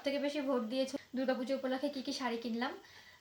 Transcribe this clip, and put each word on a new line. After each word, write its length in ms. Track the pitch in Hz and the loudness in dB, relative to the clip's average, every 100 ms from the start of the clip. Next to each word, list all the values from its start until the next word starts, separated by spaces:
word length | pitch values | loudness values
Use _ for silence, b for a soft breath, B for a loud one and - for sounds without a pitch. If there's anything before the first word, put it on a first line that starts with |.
থেকে 140 | 277 277 | 0 0
বেশি 220 | 285 294 | 2 0
ভোট 220 | 269 254 | 2 2
দিয়েছো 360 | 214 262 262 285 - 247 | 2 0 0 -2 -4 0
দুর্গাপুজো 380 | 262 240 254 | 2 2 0
উপলক্ষে 340 | 269 262 262 294 | 0 0 0 0
কী 140 | 277 | -2
কী 100 | 262 | -4
শাড়ি 240 | 262 254 233 | -2 0 -2
কিনলাম। 360 | 233 226 269 381 - B B B | 0 0 -2 -4 -12 B B B